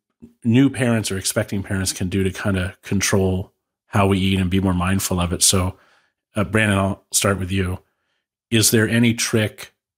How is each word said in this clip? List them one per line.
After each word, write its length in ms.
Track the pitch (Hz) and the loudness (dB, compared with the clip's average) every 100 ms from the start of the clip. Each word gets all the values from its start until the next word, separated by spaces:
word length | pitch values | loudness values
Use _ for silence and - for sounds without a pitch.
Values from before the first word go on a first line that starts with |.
| _ _ - _ | _ _ -20 _
new 240 | 120 120 139 | 2 4 4
parents 400 | 120 123 113 104 | 2 0 0 -2
or 60 | 95 | -6
expecting 420 | - - 107 101 | -4 -4 -2 -4
parents 320 | 90 98 95 | -4 -4 -4
can 160 | - 92 | -4 -4
do 140 | 98 | -2
to 80 | 95 | -2
kinda 440 | - 107 95 92 - | -2 -2 -2 -4 -8
control 720 | - 101 - 101 95 92 95 _ _ _ _ | -4 -2 0 0 2 -2 -6 _ _ _ _
how 220 | 107 98 | 0 2
we 100 | 98 | 2
eat 220 | 95 95 | 2 0
and 100 | 90 | 0
be 100 | 95 | 0
more 140 | 95 | 0
mindful 460 | 90 87 98 - 92 | 0 0 -2 -2 -2
of 120 | 87 | -2
it. 120 | 87 | 0
So, 340 | - 98 90 - _ _ _ _ _ - | 0 2 -2 -6 _ _ _ _ _ -6
uh, 80 | |
Brandon, 360 | 95 110 107 98 | -2 0 2 2
I'll 260 | 95 98 _ | 0 -4 _
start 260 | - 101 98 | -2 0 -2
with 140 | 92 | -2
you. 280 | 95 92 90 _ _ _ _ _ _ - | -2 -2 -6 _ _ _ _ _ _ -2
Is 220 | 113 104 | 0 2
there 180 | 113 107 | 2 2
any 240 | 113 120 | 2 2
trick 600 | 117 - 113 107 - - _ _ | 0 -2 0 -2 -4 -20 _ _